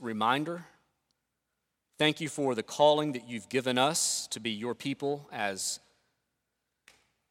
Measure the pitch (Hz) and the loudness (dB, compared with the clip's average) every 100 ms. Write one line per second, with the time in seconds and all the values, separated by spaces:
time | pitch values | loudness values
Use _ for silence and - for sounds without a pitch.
0 | 120 110 110 135 151 175 170 _ _ _ | -6 0 2 2 0 -8 -12 _ _ _
1 | _ _ _ _ _ _ _ _ _ - | _ _ _ _ _ _ _ _ _ 0
2 | 151 151 156 - 135 117 - - 147 151 | 2 2 -4 -2 0 -2 -4 4 6 6
3 | 151 127 120 120 - 127 127 123 135 170 | 2 -4 -8 -10 -2 0 2 4 4 2
4 | - - - - 113 107 120 113 139 135 | 0 -2 -6 -6 -6 -4 -6 -6 -6 -4
5 | 139 143 143 127 104 98 - - _ _ | -4 -4 -6 -4 -2 -2 -6 -6 _ _
6 | _ _ _ _ _ _ _ _ _ _ | _ _ _ _ _ _ _ _ _ _
7 | _ _ _ | _ _ _